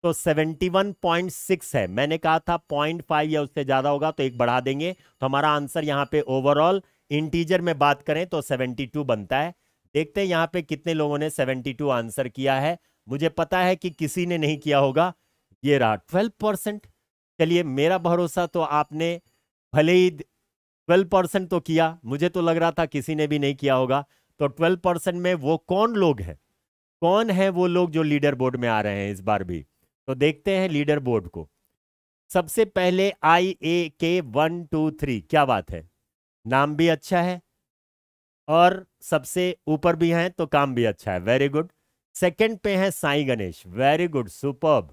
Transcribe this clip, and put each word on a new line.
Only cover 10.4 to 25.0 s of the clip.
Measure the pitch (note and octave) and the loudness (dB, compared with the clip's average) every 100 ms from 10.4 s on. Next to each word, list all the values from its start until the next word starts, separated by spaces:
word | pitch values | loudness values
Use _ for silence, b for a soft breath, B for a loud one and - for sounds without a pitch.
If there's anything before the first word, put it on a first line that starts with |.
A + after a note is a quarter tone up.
| E3 | 0
पे | F3+ | -4
कितने | D3+ D3+ F3 | -6 -6 -4
लोगों | D#3+ D3 C#3+ | -2 -2 -2
ने | D3+ | -4
सेवेंटी | - B2+ C3 B2+ | -2 -2 -2 -6
टू | B2 C#3+ | -4 -2
आंसर | B2 A2+ B2 B2+ | -2 -2 -6 -6
किया | C3+ C3+ C3+ | -2 0 0
है। | D3 F3 _ _ - | 0 -4 _ _ -10
मुझे | C#3 D#3+ | -4 -2
पता | D#3+ E3 F#3 | -2 -2 0
है | F3+ F#3 | 0 0
कि | F3+ | -4
किसी | D3+ D3+ F#3 F3 | -6 -6 -4 -2
ने | F3 | 0
नहीं | D#3 D3+ | 0 -2
किया | D3+ C#3+ | 2 2
होगा, | C#3 C3+ F3+ - _ _ _ _ | 4 2 0 -2 _ _ _ _
ये | C#3 C#3 | 2 4
रहा | A2+ G#2 | 4 0
ट्वेल्व | _ F3 A3+ _ | _ -2 -2 _
परसेंट। | G#3+ F#3+ G#3+ G#3 _ _ _ _ _ - | -4 -2 -6 -10 _ _ _ _ _ -2
चलिए, | D#3+ F3 | 2 2
मेरा | D#3+ C3 D#3+ F#3 | 0 0 2 2
भरोसा | E3+ E3+ F3 - E3+ | 2 0 0 -2 -2
तो | F3+ | -2
आपने | D3+ D3+ D3 D3+ E3 E3+ _ _ _ _ _ | 0 0 -2 -4 -4 -4 _ _ _ _ _
भले | C3 D#3 | 2 4
ही | F3+ F#3 | 4 4
ट्वेल्व | D3+ - _ _ _ _ _ - F3+ F3+ | 0 -20 _ _ _ _ _ 2 2 4
परसेंट | F#3+ F3 G3 F3+ | 2 2 -2 -2
तो | F3+ | -4
किया, | - D#3+ E3 E3 A2+ | 0 0 0 -2 -8
मुझे | C#3 F3 | -2 -2
तो | F3+ | 0
लग | E3+ E3 | 0 2
रहा | E3 | 0
था | E3 D#3+ | 0 -4
किसी | D3 C3 D#3 | -4 -4 -2
ने | D3+ | 0
भी | D3 | 0
नहीं | C#3+ C#3 | -2 0
किया | C#3 C3 | 0 2
होगा। | B2+ C3+ C#3+ _ _ _ | 2 0 -4 _ _ _
तो | C#3+ | -4
ट्वेल्व | B2 E3 F#3 | 0 0 2
परसेंट | F#3 E3+ | 0 0